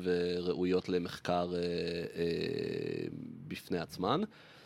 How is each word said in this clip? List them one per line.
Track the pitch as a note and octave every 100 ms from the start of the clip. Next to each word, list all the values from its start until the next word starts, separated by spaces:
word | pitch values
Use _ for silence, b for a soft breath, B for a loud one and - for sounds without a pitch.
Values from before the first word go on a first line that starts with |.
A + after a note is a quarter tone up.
וראויות | F2+ F2+ F2 F2 F2+ D#2 F2+ F#2 -
למחקר, | F2+ F2 - - F2 F2 F2+
אה, |
אה, | F2 E2+ E2+ E2+ E2 E2+ E2+ E2 D#2+ - G1+ G1+ G1+ G1+ G1+ G1+ - - -
בפני | - - F2+
עצמן. | D#2+ - F#2 D3+ A3 b b b